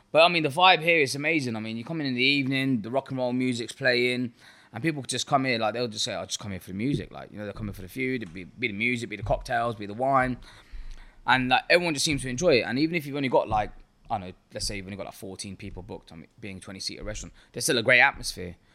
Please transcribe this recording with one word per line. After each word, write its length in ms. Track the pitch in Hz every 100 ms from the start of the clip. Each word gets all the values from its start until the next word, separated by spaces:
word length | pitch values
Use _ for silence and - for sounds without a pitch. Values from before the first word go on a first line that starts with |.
| _
but 100 | 147
I 60 | 170
mean, 140 | 175
the 60 | 151
vibe 320 | 143 185 170
here 200 | 165 165
is 120 | 135
amazing. 440 | 139 151 165 123 113
I 20 |
mean, 160 | 110 113
you 80 |
come 160 | 117 165
in 80 | 139
in 80 | 123
the 80 |
evening, 580 | 131 143 131 135 135 127
the 80 | 104
rock 200 | 131 -
and 80 | 131
roll 160 | 127
music's 400 | 127 127 120 110
playing, 580 | - 131 123 123 123 123 - - - _
and 100 | 110
people 220 | 156 151
just 240 | 120 123 -
come 160 | 143
here, 160 | 131 113
like, 140 | 107
they'll 160 | 113 123
just 160 | 107 117
say, 80 |
"I'll 120 | 92 95
just 140 | -
come 120 | 107
here 100 | 92
for 100 | -
the 60 | 95
music." 340 | 123 127 82
Like, 180 | 69 64
you 60 | 98
know, 60 |
they're 100 | 104
coming 200 | 98 107
for 80 | 92
the 80 | 92
food, 340 | 131 131 131
it'd 100 | 98
be, 120 | 87 85
be 220 | - 120
the 60 |
music, 360 | 101 120 123 113
be 80 | 104
the 60 |
cocktails, 520 | 104 131 - 120 117 107
be 100 | 101
the 80 |
wine. 440 | 107 131 135 127 120 - - - - - - - - -
And, 240 | 131 127
like, 140 | 127 -
everyone 240 | 175 175
just 120 | 139 165
seems 160 | 139
to 80 | 127
enjoy 300 | 123 180 127
it. 20 |
And 180 | 90 123
even 160 | 160 170
if 100 | 143
you've 120 | 143
only 100 | 135
got, 200 | 139 95
like, 220 | 107 107 - - _ -
I 80 | 113
don't 120 | 92
know, 40 | - _
let's 120 | 104 -
say 120 | 104
you've 80 | 92
only 100 | 98
got, 100 | 85
like, 100 | -
fourteen 420 | 101 95 104 92
people 260 | 98 92
booked, 300 | 87 90 -
I 20 | 82
mean, 120 | - _
being 180 | 107 92
a 20 |
twenty-seater 420 | 104 95 - 101
restaurant, 300 | 104 104 85 - _
there's 140 | - 117
still 120 | 120
a 60 |
great 160 | 113 123
atmosphere. 560 | 135 - - - 90 87 _